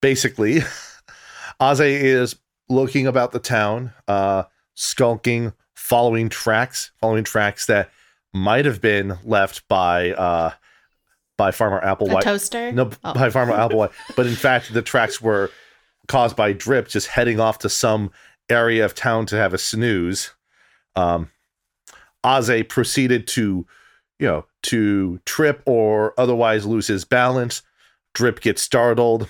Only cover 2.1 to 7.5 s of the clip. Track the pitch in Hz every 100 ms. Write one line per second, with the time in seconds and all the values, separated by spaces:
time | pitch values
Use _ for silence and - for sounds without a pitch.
2.1 | 131 123 - _ _ _ 127 135 135 131
3.1 | 127 123 123 - 120 104 110 127 - -
4.1 | 101 98 98 92 _ _ - - - 123
5.1 | 113 - 117 117 - _ - - 120 120
6.1 | 113 113 - - 110 127 - - _ 113
7.1 | 110 107 113 104